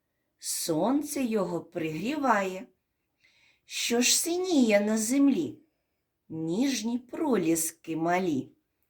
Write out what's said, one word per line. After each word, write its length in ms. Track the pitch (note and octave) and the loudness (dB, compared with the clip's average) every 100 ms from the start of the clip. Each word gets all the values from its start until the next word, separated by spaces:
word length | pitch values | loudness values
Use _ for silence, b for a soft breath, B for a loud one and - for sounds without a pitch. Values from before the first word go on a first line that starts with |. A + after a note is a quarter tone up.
| _ _ _ _ | _ _ _ _
Сонце 840 | - - - D#3 G#3 D4 D4+ C#4 | -8 -4 -2 0 2 0 -2 -4
його 380 | A#3+ G#3+ F3 E3 | 0 0 -2 -4
пригріває. 1040 | - E3+ D#3 D#3 G#3+ D4+ C4 G#3 F#3 F#3 - _ _ _ _ b b b b b - | -6 -6 -4 -4 -4 0 2 2 0 -6 -12 _ _ _ _ b b b b b -12
Що 360 | - - A#3 | -6 0 2
ж 160 | A#3+ - | 4 2
синіє 600 | E4+ F4 F#4 D4+ A3+ G3+ | 0 -2 2 4 6 4
на 180 | G#3 A3 | 4 0
землі? 640 | A3 C#4 C#4 G3+ C3 - _ _ _ _ _ _ - | 2 4 4 2 -2 -8 _ _ _ _ _ _ -14
Ніжні 680 | D#3+ E3 F#3+ C#4 A#3 A3 A#3+ | -8 -2 0 0 -2 -4 -6
проліски 960 | - D#4+ D#4 G#3+ D#3+ E3 - - - D#3+ | -6 -4 0 2 2 0 -2 -8 -8 -4
малі. 560 | E3 F3+ F#3 C#3 - _ _ _ | 0 0 0 -2 -6 _ _ _